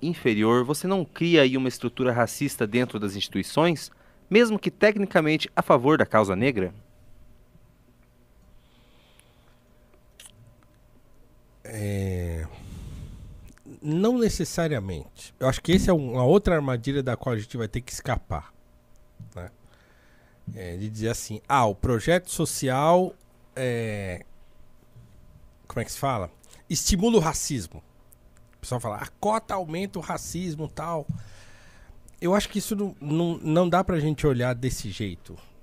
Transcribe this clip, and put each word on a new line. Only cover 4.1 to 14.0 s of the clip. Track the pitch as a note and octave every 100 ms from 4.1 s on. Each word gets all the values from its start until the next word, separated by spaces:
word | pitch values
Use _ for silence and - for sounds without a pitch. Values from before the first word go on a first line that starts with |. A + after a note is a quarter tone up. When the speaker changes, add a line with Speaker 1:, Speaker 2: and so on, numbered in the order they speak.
| - -
Speaker 1:
mesmo | G3+ A#3 G#3+
que | -
tecnicamente | - G#3 G#3 G3 F3+ D#3 D#3 - -
a |
favor | - D#3 B2 D3+
da | G#2+
causa | A2 G2 F#2+
negra? | B2+ A2+ F#2 - - - - - - - - - - _ _ _ _ _ _ _ _ - _ _ _ - _ _ - _ _ _ _ _ _ _ _ _ - - - _ _ _ _ - - - - _ _ _
Speaker 2:
É, | - A2 G#2 G2 G2 F2+ F2 E2 D#2+ - - - - - - - - - - - - C#3+
não | D3+ D#3+